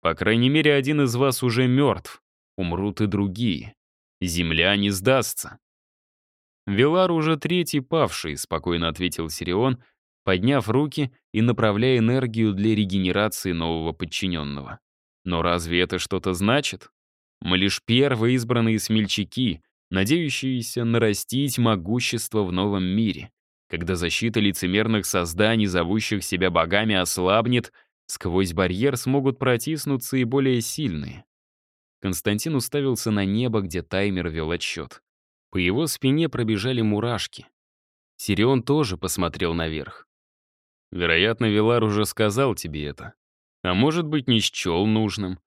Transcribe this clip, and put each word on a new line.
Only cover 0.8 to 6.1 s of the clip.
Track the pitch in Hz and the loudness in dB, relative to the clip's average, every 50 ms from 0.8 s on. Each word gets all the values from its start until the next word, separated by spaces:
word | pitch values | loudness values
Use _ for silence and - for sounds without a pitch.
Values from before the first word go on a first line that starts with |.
| 135 135 151 147 143 | 2 2 0 2 2
из | 127 113 | 0 2
вас | 123 135 139 127 - - | 2 2 2 2 0 0
уже | 123 113 120 127 | 0 2 2 2
мертв. | 123 123 135 147 135 101 82 - - - - _ _ _ _ _ _ _ | 4 4 4 4 2 2 0 -4 -14 -20 -20 _ _ _ _ _ _ _
Умрут | - 95 87 85 87 98 104 95 - 110 | -6 -4 -4 -2 -2 -2 -4 -2 0 -2
и | |
другие. | 104 95 101 101 101 90 101 123 113 87 65 57 107 - _ _ _ _ _ _ _ _ _ 92 | 0 2 0 0 -2 -2 -2 -2 -2 -2 -2 -6 -12 -18 _ _ _ _ _ _ _ _ _ -6
Земля | 90 82 85 87 82 80 80 87 95 101 | -4 -2 0 0 0 2 2 4 4 4
не | 101 101 101 | 2 2 0
сдастся». | 101 92 95 123 131 131 113 - - - - - - - _ _ _ _ _ _ _ _ _ _ | 0 0 2 2 2 2 0 -2 -6 -8 -10 -12 -14 -20 _ _ _ _ _ _ _ _ _ _